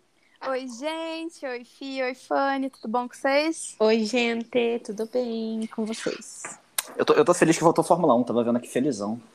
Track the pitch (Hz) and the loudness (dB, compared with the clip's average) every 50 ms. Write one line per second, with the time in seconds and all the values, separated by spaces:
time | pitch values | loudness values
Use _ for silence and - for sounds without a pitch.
0 | _ _ _ _ _ _ _ - - 262 262 254 262 254 233 226 277 311 320 320 | _ _ _ _ _ _ _ -12 -6 -6 -4 -4 -6 -8 -10 -8 -8 -6 -6 -6
1 | 330 330 320 320 330 330 - - 302 262 247 240 247 - _ - 277 269 269 269 | -6 -8 -8 -8 -8 -10 -12 -10 -10 -8 -8 -10 -12 -14 _ -14 -12 -8 -6 -4
2 | 254 247 262 254 - - 294 277 277 277 269 269 269 269 - - - 226 214 247 | -4 -4 -4 -6 -6 -2 0 0 2 2 0 0 -2 -4 -6 -10 -8 -4 -2 -2
3 | 247 247 - - - 269 269 285 302 320 320 - - - - - 214 220 220 233 | -4 -4 -6 -4 0 2 2 2 2 0 -2 -4 -6 -8 -2 2 4 4 4 4
4 | 214 208 240 247 240 233 233 233 233 - - 247 233 233 233 240 - - 202 208 | 2 2 0 0 0 0 -2 -4 -4 -2 0 0 0 0 0 -2 -4 -6 -8 -8
5 | 220 226 - 254 247 233 226 226 220 220 226 220 220 220 - - 220 208 226 - | -6 -4 -4 -4 -2 -2 -4 -4 -4 -4 -4 -4 -6 -6 -4 -4 -4 -4 -4 -6
6 | - - - - - - - - - - - - _ _ _ - - - - - | -6 -6 -6 -6 -10 -16 -16 -14 -14 -14 -16 -16 _ _ _ -8 -8 -6 -2 0
7 | 120 - 151 147 147 170 180 - 185 160 165 - 156 165 156 - 160 - 180 170 | 2 4 6 6 6 4 6 4 6 4 4 6 4 4 4 4 4 4 4 4
8 | 170 151 120 120 123 - 110 120 117 117 120 123 - - - 131 131 151 123 98 | 4 4 4 4 4 2 0 0 2 2 0 -2 -2 -2 -2 0 0 0 0 -2
9 | 101 101 113 123 - - | -4 -6 -6 -8 -10 -16